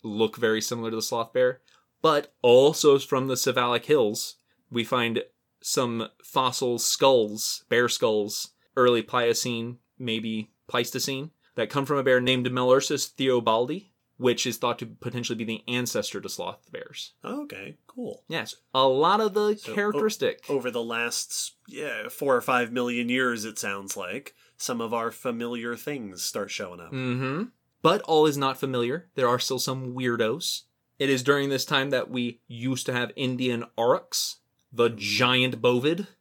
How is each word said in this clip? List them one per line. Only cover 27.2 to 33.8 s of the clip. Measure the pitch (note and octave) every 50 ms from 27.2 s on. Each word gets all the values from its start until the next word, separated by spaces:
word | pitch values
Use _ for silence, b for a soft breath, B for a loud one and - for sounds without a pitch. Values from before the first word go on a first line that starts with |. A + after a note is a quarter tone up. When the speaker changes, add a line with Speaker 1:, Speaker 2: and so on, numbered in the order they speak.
| C3 C3 C3+ E3 G#3+ B3+ _ _ _ _ _ _ -
Speaker 1:
But | D#3 F3+ G#3 -
all | - D#3+ D#3 D#3
is | D#3 D3
not | C#3+ C#3 C3+ C3 -
familiar. | - C3+ C3 B2 A#2+ A#2+ C3 F3 - _ _
There | - C3 A#2+
are | B2 A#2+
still | - - C3 B2
some | - - C3 C3 C3 B2+ B2
weirdos. | B2+ B2+ B2 A#2+ A2+ A#2 A2 A#2+ E3 F3 - - - - _ _ _ _ _ _ _
It | C#3 C3+
is | C3+ B2+ B2
during | C3+ C#3+ C#3+ C#3 C#3
this | C#3 B2+ -
time | - D3+ C#3 C3+ C#3+
that | C#3 B2+ - -
we | B2 B2+ A#2+ A#2+ A2+ _ _
used | _ B2 A#2 A#2+ C3 C3 B2 -
to | - B2+
have | B2 A#2+ A2 -
Indian | - C#3 B2+ B2+ B2 C3 B2+ A#2+ A#2 - - _
aurochs, | -